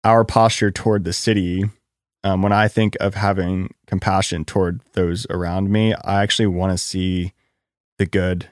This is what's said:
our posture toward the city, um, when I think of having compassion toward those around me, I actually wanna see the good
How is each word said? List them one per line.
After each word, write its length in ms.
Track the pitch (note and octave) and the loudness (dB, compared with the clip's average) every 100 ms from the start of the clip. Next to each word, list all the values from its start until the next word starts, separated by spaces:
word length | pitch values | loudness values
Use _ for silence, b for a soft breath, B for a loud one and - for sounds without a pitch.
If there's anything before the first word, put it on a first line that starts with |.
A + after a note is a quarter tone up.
our 180 | A2 A2+ | 6 4
posture 480 | A2 A#2 A2+ - G#2 | 4 4 4 2 -2
toward 320 | - A2+ G#2 | 0 0 0
the 80 | F2 | -2
city, 540 | F2 - G#2 F2+ F2+ G#2 - _ _ _ _ | -2 0 0 0 -2 -2 -6 _ _ _ _
um, 180 | G2 F#2 | -2 0
when 120 | G2+ | 2
I 160 | G#2 G#2+ | 4 2
think 260 | - G#2+ - | 2 0 0
of 140 | G2 | -4
having 580 | G2 G2+ F#2+ F2+ F#2 F#2 - | -2 -2 0 -2 -4 -6 -12
compassion 600 | _ F#2+ - F#2+ - E2 | _ -4 0 0 0 -4
toward 340 | D#2 G2+ F2+ F2 _ | -4 -2 -2 -4 _
those 340 | - F2+ F2+ - | -2 -2 -2 -4
around 400 | F2+ F2 F#2 G2 | -6 -4 -2 0
me, 240 | G#2+ A2 | 2 2
I 300 | - - G2+ | 0 -2 0
actually 220 | G#2 - G#2+ | 0 0 0
wanna 300 | F2+ F#2+ F2+ | 0 0 -2
see 560 | - F#2+ F#2 F#2 F2+ _ _ _ _ _ _ _ | -4 -4 -2 -2 -4 _ _ _ _ _ _ _
the 80 | |
good 420 | F#2+ G2 F2+ F2+ - | -2 0 0 -2 -6